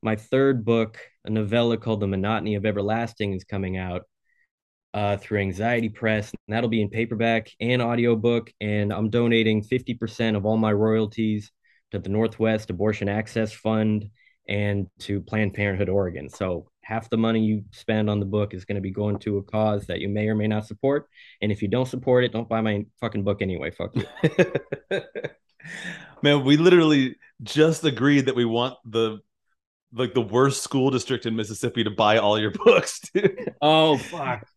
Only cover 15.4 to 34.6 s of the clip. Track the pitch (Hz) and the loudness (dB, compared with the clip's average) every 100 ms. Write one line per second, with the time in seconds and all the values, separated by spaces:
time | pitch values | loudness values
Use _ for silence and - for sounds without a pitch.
15.4 | 104 101 101 95 98 98 95 87 71 - | -2 0 -2 0 -2 0 -2 -6 -14 -6
16.4 | 92 87 - _ - 110 - 113 113 113 | -4 -4 -8 _ -8 -8 -4 0 2 2
17.4 | 110 107 98 - - 110 107 104 101 104 | 0 -2 -6 -16 -2 0 0 0 -2 -2
18.4 | 101 95 - 101 98 95 104 101 - 101 | -2 -6 -8 -6 -6 -4 -4 -4 -4 -6
19.4 | 98 110 107 104 98 87 98 104 107 110 | -4 -2 0 -2 -6 -8 -4 -4 -2 -2
20.4 | 107 107 107 107 135 143 151 _ - _ | 0 -2 -6 -4 -2 -2 -4 _ -20 _
21.4 | 104 101 101 120 127 127 127 123 123 110 | -4 -2 -2 -2 -2 -4 2 2 4 -2
22.4 | 117 113 110 104 104 _ 117 107 98 101 | -4 -2 0 -2 -4 _ -6 -2 -2 -2
23.4 | 95 87 71 - 90 - - - 156 - | -2 -4 -6 -8 -6 -6 -6 -2 -2 2
24.4 | 165 - - - _ 190 - - - _ | 0 0 -8 -14 _ -6 -6 -12 -12 _
25.4 | _ _ 160 - - - - - 147 143 | _ _ -18 -14 -14 -16 -18 -2 4 4
26.4 | 131 147 175 180 160 147 131 - _ _ | 6 6 8 8 8 4 2 -4 _ _
27.4 | 110 143 156 160 156 120 139 143 131 120 | -6 4 4 4 0 2 4 4 2 0
28.4 | 120 113 123 123 120 110 113 107 _ _ | 0 0 -2 -6 -6 0 0 -2 _ _
29.4 | _ _ _ _ _ 113 127 123 113 110 | _ _ _ _ _ -6 -2 0 2 4
30.4 | 139 131 - 139 131 127 - 123 117 113 | 4 2 -4 0 2 0 -2 -4 -2 -4
31.4 | 104 110 120 117 107 98 104 110 104 107 | -6 -4 -4 -2 -2 2 4 6 4 2
32.4 | 107 - - 190 - - - 370 208 - | 0 2 6 6 2 -10 -6 0 0 -2
33.4 | 494 - 151 156 156 139 131 170 135 120 | -12 -2 2 4 4 2 -2 -8 -6 -8
34.4 | - _ | -10 _